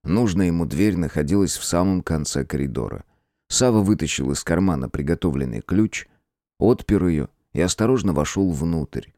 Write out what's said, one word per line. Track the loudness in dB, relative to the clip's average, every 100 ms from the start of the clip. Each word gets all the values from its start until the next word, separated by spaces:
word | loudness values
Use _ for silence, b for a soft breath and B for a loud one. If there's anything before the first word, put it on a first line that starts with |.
Нужная | 0 2 2 2 2
ему | 0 -2
дверь | 0 2 2
находилась | -2 -2 0 2 2 -2
в |
самом | -2 0 2 0
конце | -2 -4 -2 -6 -4
коридора. | -4 -4 -4 -6 -10 -16 _ _ _ _
Сава | 2 4 4
вытащил | 4 2 0 -2 -2
из | -4
кармана | -2 0 2 0 -4
приготовленный | -4 -2 -2 -2 -2 -4 -6
ключ, | 0 2 2 -2 -14 _ _ _ _ _
отпер | 2 2 2 2 2
ее | 0 -4 _ _
и | -2
осторожно | -2 0 2 2 2
вошел | 0 -2 0 0
внутрь. | 0 -2 -2 -4 -10 -12